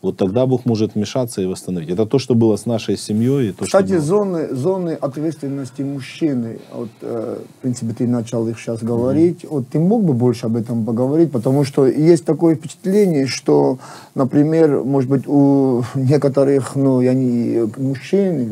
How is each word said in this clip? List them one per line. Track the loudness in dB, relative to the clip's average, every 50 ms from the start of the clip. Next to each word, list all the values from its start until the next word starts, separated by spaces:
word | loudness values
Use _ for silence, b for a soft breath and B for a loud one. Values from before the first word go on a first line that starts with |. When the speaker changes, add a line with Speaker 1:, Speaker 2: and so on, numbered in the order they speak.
| -4
Speaker 1:
вот | -6 -4 -2
тогда | -2 0 0 0 0
Бог | 0 0 0 0
может | -2 0 0 0 -2 -2
вмешаться | -4 -4 -2 -2 -4 -4 -4 -4 -4
и | -4
восстановить. | -4 -4 -6 -8 -8 -6 -6 -4 -6
Это | -2 -2 -2
то, | 0 0 -2
что | 0 2 2
было | 4 4 4 2
с | 0 -2 -4
нашей | -4 -4 -2 -4 -6 -6
семьёй, | -4 -4 -2 0 0 0 0 0 0 -2
и |
то, | -4 -6 -6
что |
Speaker 2:
Кстати, | 0 2 0 2 2 0
Speaker 1:
было. | 0
Speaker 2:
зоны, | 0 0 0 0 0 0 -2 -4 -4 -4 -6
зоны | -4 -2 -2 -2 -2 -4 -6 -6 -4
ответственности | -6 -6 -6 -4 -6 -6 -6 -6 -8 -8 -6 -8 -8 -10 -8 -8 -6
мужчины, | -6 -6 -8 -10 -12 -8 -4 -2 -2 0 -2 -4 -6 -8 -12 -16 -14 -12
вот, | -12 -12 -12 -12 _
э, | -10 -8 -6 -6 -6 -6 -8 -10 -12 -16 -18 _
в |
принципе, | -6 -6 -6 -4 -6 -8 -4
ты | -2 -2 0
начал | 0 -2 -2 -4 -4 -4 -2 -2
их | -4 -8
щас | -8 -8 -8 -6 -4
говорить. | -2 -2 0 0 0 2 2 2 2 2 -2 -10
Speaker 1:
Мгм. | -8 -6
Speaker 2:
Вот | -6 -6 -4 -2
ты | 0
мог | 2 2 2 2 2
бы | 2 2
больше | 2 2 2 2 0 -2
об | -2 -2
этом | -2 -2 -2 -4 -4 -2
поговорить? | -2 0 0 0 0 2 2 2 2
Потому | 2 -2 0 2 2 2 0
что | 0 2 2 2 4
есть | 4 4 4 4 4 4 4
такое | -2 -2 2 2 2 2
впечатление, | 0 -4 -12 -16 _ -4 0 2 4 4 4 2 0 0 -2
что, | -4 -4 0 2 4 4 4 2 0 -4 B B B B B B B
например, | -2 -2 2 4 2 2 4 4 4 4 4 4 0 0
может | 0 0 0 2 2
быть, | 0 0 0 2
у | 4 4 6 6 6 4 4 2 2 0 -2 -2 -4
некоторых, | -2 0 2 2 4 2 2 2 4 4 4 4 2 0 -2 -2
ну, | 0 2 2 2 4
я | 4 2 2
не, | 2 2 0 0 0 0 0 0 0 0 -2 -4 -4
мужчин, | -4 -4 -4 -6 -6 -2 0 0 2 0 0 -2 -4 -4